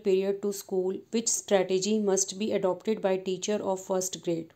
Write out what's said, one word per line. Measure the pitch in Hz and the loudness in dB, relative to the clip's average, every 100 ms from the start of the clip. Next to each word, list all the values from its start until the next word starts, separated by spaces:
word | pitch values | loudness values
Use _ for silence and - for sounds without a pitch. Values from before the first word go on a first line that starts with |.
| 208 | 2
period | 190 196 196 | 2 2 0
to | 208 | -2
school, | 196 - 190 185 | -4 -4 -2 -2
which | 196 - 226 226 | -4 -4 -2 0
strategy | - - 196 180 185 196 220 | -2 2 2 4 0 2 2
must | 202 196 - 185 | 2 2 0 -2
be | 214 | -2
adopted | 202 190 175 - 214 | 0 0 0 -2 0
by | 196 190 | 0 0
teacher | 190 180 - 208 | -2 -4 -2 -2
of | 196 190 - | -2 -4 -2
first | 185 185 165 | -2 -2 -4
grade? | 175 165 160 | -4 -4 -6